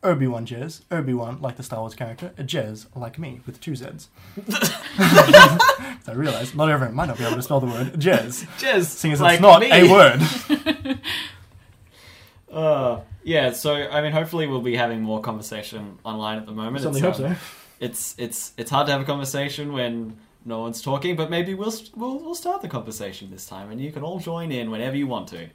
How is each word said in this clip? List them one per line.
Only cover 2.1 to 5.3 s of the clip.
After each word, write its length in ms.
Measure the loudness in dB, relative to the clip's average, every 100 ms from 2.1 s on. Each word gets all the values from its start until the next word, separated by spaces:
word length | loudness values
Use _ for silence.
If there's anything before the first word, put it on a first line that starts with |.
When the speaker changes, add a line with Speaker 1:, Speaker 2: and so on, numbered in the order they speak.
| -12 -16 -12
Speaker 1:
a 60 |
Jez 420 | -8 -6 -8 -10 -16
like 240 | -14 -14 -12
me, 220 | -14 -14 -16
with 120 | -16
two 140 | -10
Zs. 360 | -10 -12 -18 -20 _ -20 -16
<laughs> 1300 | -8 -4 -2 -4 -12 2 6 8 10